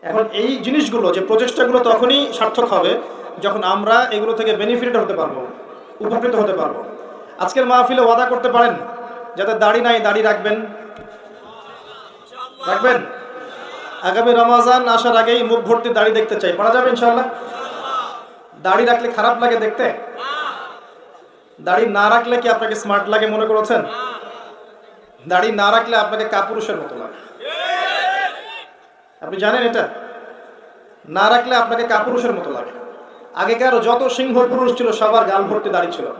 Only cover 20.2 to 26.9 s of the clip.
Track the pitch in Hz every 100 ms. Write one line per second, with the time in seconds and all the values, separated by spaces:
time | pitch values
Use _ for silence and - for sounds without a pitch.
20.2 | 262 294 302 - - - - - - -
21.2 | - - _ - 156 185 233 202 208 233
22.2 | 240 240 233 226 220 214 208 202 202 214
23.2 | 214 214 220 220 214 233 - - 254 233
24.2 | - - - - - - - - - -
25.2 | 139 180 220 208 202 226 233 226 208 214
26.2 | 214 202 214 220 214 175 147